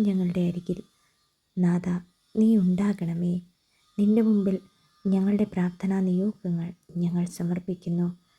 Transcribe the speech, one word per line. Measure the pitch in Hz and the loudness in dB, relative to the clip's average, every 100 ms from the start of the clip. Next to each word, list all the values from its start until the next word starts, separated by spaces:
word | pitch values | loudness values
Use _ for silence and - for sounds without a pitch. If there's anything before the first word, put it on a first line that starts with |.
ഞങ്ങളുടെ | 208 190 180 180 | 0 0 0 0
അരികിൽ | 175 175 175 180 - _ _ _ _ _ _ - | -2 -2 -6 -8 -10 _ _ _ _ _ _ -2
നാഥാ | 175 175 180 180 - _ _ 214 | 0 0 -2 -4 -6 _ _ 2
നീ | 220 226 | 4 4
ഉണ്ടാകണമേ. | 180 180 202 202 170 170 175 180 175 _ _ _ _ - | 4 2 0 -2 -4 -2 -2 -4 -6 _ _ _ _ 0
നിന്റെ | 208 214 | 2 4
മുമ്പിൽ | 220 208 196 185 - _ _ _ 196 | 4 2 2 -2 -6 _ _ _ -2
ഞങ്ങളുടെ | 190 190 202 | 0 2 0
പ്രാർത്ഥനാ | 208 190 180 180 190 190 | 0 -2 -2 -2 -2 0
നിയോഗങ്ങൾ | 185 180 202 214 180 170 170 175 - 175 | 0 0 -2 -4 -4 -4 -6 -12 -12 -4
ഞങ്ങൾ | 175 175 175 | -2 -2 -4
സമർപ്പിക്കുന്നു. | - 175 180 175 180 - 170 175 175 _ | -4 -4 -4 -4 -8 -4 -2 -2 -6 _